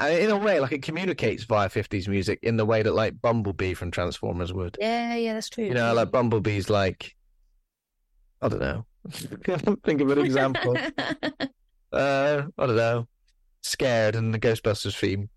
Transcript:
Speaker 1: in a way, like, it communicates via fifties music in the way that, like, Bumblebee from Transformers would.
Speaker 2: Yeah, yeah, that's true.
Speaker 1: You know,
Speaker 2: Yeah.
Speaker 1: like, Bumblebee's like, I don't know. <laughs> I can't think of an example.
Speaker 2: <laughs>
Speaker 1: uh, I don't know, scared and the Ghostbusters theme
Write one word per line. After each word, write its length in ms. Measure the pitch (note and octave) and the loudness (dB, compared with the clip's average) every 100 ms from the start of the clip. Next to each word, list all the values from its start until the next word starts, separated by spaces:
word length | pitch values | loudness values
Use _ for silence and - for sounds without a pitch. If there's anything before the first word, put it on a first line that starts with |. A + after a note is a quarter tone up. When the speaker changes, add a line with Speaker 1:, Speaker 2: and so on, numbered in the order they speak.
Speaker 1:
in 300 | C#3+ E3+ G#3+ | 0 2 2
a 60 | G#3 | 2
way, 240 | G#3 F3 | 2 2
like, 120 | C3 | 2
it 100 | D3+ | -2
communicates 640 | C3+ D#3+ F#3 D3+ A#2+ - | -4 -4 -2 0 -2 -2
via 260 | A2 G#2+ G2 | 0 2 2
fifties 380 | A2+ G2+ G#2 F#2+ | 0 -2 -4 -2
music 320 | G2 F#2 F#2 | 0 0 -2
in 160 | - A#2 | 0 2
the 80 | G#2+ | 2
way 160 | A2+ | 4
that, 120 | G#2+ | 4
like, 240 | F2 A2 - | 2 0 0
Bumblebee 500 | A#2+ A#2 G2+ F2 F#2+ | 0 0 0 -2 -2
from 180 | F2+ F2 | -2 -6
Transformers 640 | F2 F2 - G#2+ F2 F2 | -4 -4 -4 -4 -4 -4
would. 240 | F#2 F2 - | -4 -6 -4
Speaker 2:
Yeah, 360 | G#3+ A#3 A#3 | -4 -2 -2
yeah, 180 | A#3 A3+ | -4 -4
that's 140 | A3 G#3+ | -4 -8
true. 160 | - | -6
Speaker 1:
You 80 | G#3 | -2
know, 120 | B2 A#2 | 0 2
Speaker 2:
Yeah. 60 | |
Speaker 1:
like, 180 | A#2 G#2+ | 2 2
Bumblebee's 580 | C3 B2 A2 G2 G#2 F#2 | 2 2 2 0 0 2
like, 460 | G#2 F#2+ - - - _ _ _ _ _ _ _ _ _ _ _ - | 2 2 -2 -12 -20 _ _ _ _ _ _ _ _ _ _ _ -6
I 80 | C3 | -4
don't 120 | - | -2
know. 260 | C2+ F#2+ A2+ _ | -2 -4 -8 _
<laughs> 280 | - - - | -16 -14 -12
I 40 | - | -8
can't 400 | - F3+ G#3 G3+ | -4 -2 0 0
think 180 | - D3+ | 0 2
of 100 | C3+ | 4
an 80 | C#3+ | 4
example. 580 | C#3 C3+ C3+ C3 B2 B2 | 4 4 2 0 0 0
Speaker 2:
<laughs> 100 | C#4+ - G#3+ C#4+ D4 - C4+ _ _ _ _ | -2 -4 -6 -4 -6 -6 -8 _ _ _ _
Speaker 1:
uh, 500 | - C#3 C3+ C#3+ D3 C#3+ - | 0 2 2 2 0 -2 -2
I 80 | C#3 | 2
don't 100 | A2+ | 2
know, 320 | A#2 A#2+ A#2+ _ _ _ _ _ | 2 0 -4 _ _ _ _ _
scared 520 | - - C#3 A2+ A2 | -8 -2 2 4 2
and 180 | A2 A2+ | 2 0
the 60 | A2 | 2
Ghostbusters 580 | A#2+ A2+ A2+ G2+ G2 - | 2 2 0 -2 -2 -2
theme 320 | G2+ G2 G2+ | 0 0 -4